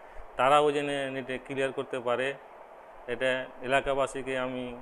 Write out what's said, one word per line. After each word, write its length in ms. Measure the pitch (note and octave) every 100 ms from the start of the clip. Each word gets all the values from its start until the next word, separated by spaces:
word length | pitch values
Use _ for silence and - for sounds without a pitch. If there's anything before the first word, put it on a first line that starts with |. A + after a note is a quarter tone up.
| - - - -
তারাও 360 | C3 D3 D3
যেন 400 | D3 C#3+ C#3+ C3+
নেটে 240 | C3+ B2+ B2+
ক্লিয়ার 340 | - C3+ C3+
করতে 260 | C3 C3 C3
পারে, 340 | A#2+ A#2+ C3 C#3 - - - - - - -
এটা 380 | A#2+ C3 B2+ C3 -
এলাকাবাসীকে 800 | B2+ C3+ C3+ C3+ C3+ C3+ C3 C3
আমি 380 | B2+ B2+ B2 A#2+